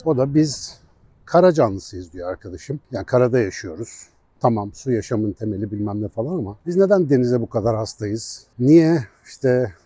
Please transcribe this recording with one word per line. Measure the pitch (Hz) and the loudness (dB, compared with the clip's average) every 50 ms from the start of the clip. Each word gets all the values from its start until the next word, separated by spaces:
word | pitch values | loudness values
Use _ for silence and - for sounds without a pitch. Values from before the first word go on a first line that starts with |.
| - | -4
O | 160 151 | -2 0
da | 127 131 143 139 | 0 0 0 2
biz | 156 156 151 123 - - - - - _ _ _ _ _ _ _ _ _ | 2 0 0 -2 -6 -10 -12 -14 -18 _ _ _ _ _ _ _ _ _
kara | - - 170 175 185 165 | 0 4 4 6 6 4
canlısıyız | 147 135 110 95 98 - - - 90 90 85 - | 4 2 0 0 -4 -10 -12 -12 -14 -14 -14 -14
diyor | 90 87 90 | -10 -8 -8
arkadaşım. | 92 - - 98 87 92 - - - - - _ 127 | -8 -10 -12 -14 -16 -12 -10 -10 -10 -12 -10 _ -8
Yani | - 98 | -8 -4
karada | - - 123 123 123 117 127 | 0 2 2 2 4 2 0
yaşıyoruz. | 113 95 - - - 95 80 85 117 - - - - - _ _ _ _ _ _ | 0 -2 -4 -8 -10 -12 -10 -10 -12 -12 -14 -18 -20 -20 _ _ _ _ _ _
Tamam, | - 127 117 110 101 101 - | 0 0 0 0 -2 -6 -8
su | - - 135 123 | -8 -4 -2 -2
yaşamın | 110 101 - - 107 107 104 95 | -2 -2 -2 -4 -2 -2 -4 -4
temeli | - 113 107 104 95 104 101 | -6 -6 -6 -4 -4 -6 -6
bilmem | 104 104 104 101 101 104 107 | -6 -6 -6 -4 -4 -6 -6
ne | 101 | -6
falan | - 113 113 147 185 175 | -6 -6 -6 -4 -4 -6
ama | 117 92 101 - - | -6 -8 -10 -10 -8
biz | 165 175 | -2 0
neden | 185 196 185 202 196 180 135 | 2 2 4 4 2 4 4
denize | 143 127 127 120 123 123 | 2 2 2 2 0 0
bu | 113 - | -2 -2
kadar | - 117 98 117 - | -4 -2 0 0 -2
hastayız? | 107 110 - - - 110 101 104 113 - - - - - _ _ - | -2 -4 -6 -8 -8 -6 -6 -6 -6 -8 -10 -14 -14 -18 _ _ 0
Niye | 123 135 156 170 160 160 170 160 117 - _ _ _ | 4 6 8 8 8 6 4 0 -2 -6 _ _ _
işte | - - - - 131 123 127 127 107 - _ _ | -20 -8 -2 0 2 2 2 0 -2 -6 _ _